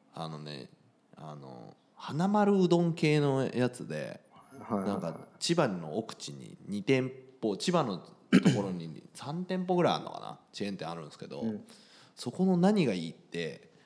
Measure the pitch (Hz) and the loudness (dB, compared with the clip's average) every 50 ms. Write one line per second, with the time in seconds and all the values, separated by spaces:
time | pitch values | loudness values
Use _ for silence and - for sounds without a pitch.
0 | _ _ - - 80 80 78 73 76 76 73 65 - - - _ _ _ _ _ | _ _ -12 -10 -10 -8 -8 -10 -10 -12 -12 -12 -14 -16 -18 _ _ _ _ _
1 | _ _ - - 78 76 76 71 69 65 62 60 113 - - _ _ _ _ - | _ _ -20 -16 -16 -14 -14 -14 -16 -16 -16 -16 -18 -20 -20 _ _ _ _ -14
2 | - - 127 151 180 196 208 214 202 202 202 190 185 165 170 170 175 165 156 - | -10 -6 -2 0 0 2 4 4 6 6 6 6 6 6 6 6 6 2 2 2
3 | 165 151 151 151 147 143 135 135 127 - - 117 123 120 120 - - - 78 76 | 4 4 6 6 4 4 4 2 0 0 0 0 0 0 0 -6 -8 -8 -6 -6
4 | 67 55 - - - _ _ - - _ - - - - 113 101 95 101 101 98 | -6 -8 -10 -14 -18 _ _ -20 -20 _ -18 -16 -8 -4 -4 -2 0 -2 -2 -2
5 | 87 82 82 80 - - - - - - 170 170 151 113 92 87 80 73 78 110 | -4 -6 -8 -10 -14 -20 -10 -6 -2 0 2 2 2 2 0 -4 -6 -4 -4 -4
6 | 110 - - - - 73 71 67 62 - - - - - 101 104 95 - 135 127 | -4 -6 -12 -12 -12 -12 -12 -14 -16 -18 -18 -16 -10 -8 -8 -4 2 4 4 4
7 | 131 131 - - - - - _ - 107 98 - - 190 175 170 139 113 92 82 | 2 -2 -6 -12 -18 -20 -10 _ -2 -2 -2 -2 -2 0 2 2 0 0 -4 -6
8 | - - - _ - _ - - - 175 123 104 101 95 92 85 82 82 73 - | -8 -16 -20 _ 0 _ 4 6 6 6 4 4 0 -2 -4 -6 -8 -10 -12 -14
9 | - - - - 117 135 151 175 185 - 190 185 180 180 180 175 165 120 82 76 | -18 -18 -18 -12 -10 -8 -8 -8 -6 -4 -4 -4 -2 0 2 2 4 2 2 0
10 | - - 50 - 52 53 - - _ _ - - 101 101 98 87 78 80 85 85 | -2 -8 -10 -10 -12 -14 -14 -16 _ _ -10 -8 -6 -6 -6 -6 -8 -8 -8 -10
11 | 76 73 - - - - - - 113 113 107 101 - - - - - - - - | -12 -14 -14 -16 -14 -12 -8 -6 -4 -4 -6 -6 -12 -16 -20 -20 -20 -20 -20 -20
12 | - - _ - - 123 - - 185 190 185 175 180 202 220 202 156 120 95 87 | -20 -20 _ -10 -10 -8 -2 0 2 4 4 6 6 6 6 6 4 2 2 0
13 | 80 80 - - - _ - 85 82 76 - - - - _ _ _ | -4 -6 -8 -12 -16 _ -6 -6 -6 -6 -8 -12 -18 -20 _ _ _